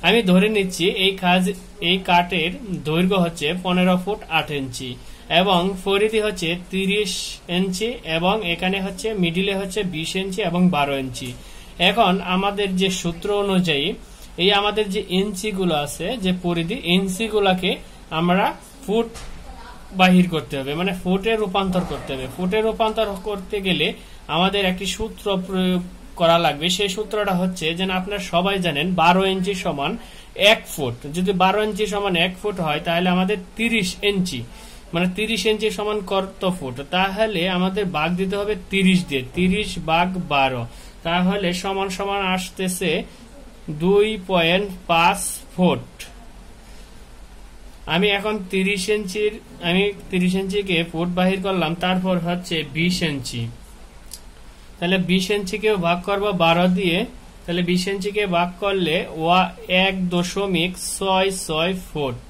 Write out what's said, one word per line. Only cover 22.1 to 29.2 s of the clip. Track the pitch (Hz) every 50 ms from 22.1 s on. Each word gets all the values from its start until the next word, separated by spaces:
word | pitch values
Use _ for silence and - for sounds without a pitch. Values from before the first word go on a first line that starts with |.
হবে। | 135 131 127 127 -
ফুটে | - 180 185 196 220 220
রূপান্তর | 220 214 - 226 220 214 226 220 202 196 185 190 214
করতে | 208 196 185 - 214 202 190
গেলে | 190 170 143 151 214 - - - - - - - - 151
আমাদের | 165 180 196 202 202 196 185
একটি | 185 180 202 185 -
সূত্র | - 220 220 - - - 208 196 190 180
প্রয়োগ | 185 190 185 185 185 185 180 180 - - - - - - -
করা | 170 165 170 170 170
লাগবে। | 156 143 143 160 180 180
সেই | - 208 196 185
সূত্রটা | 214 208 208 - 214 208 202 185 175
হচ্ছে | 185 185 180 - 156 160 170 170
যে | 185 190 185 185
আপনারা | 185 196 208 202 185 -
সবাই | - 170 180 196 202 190 180
জানেন | 170 147 143 156 185 180 -
বারো | 160 170 180 185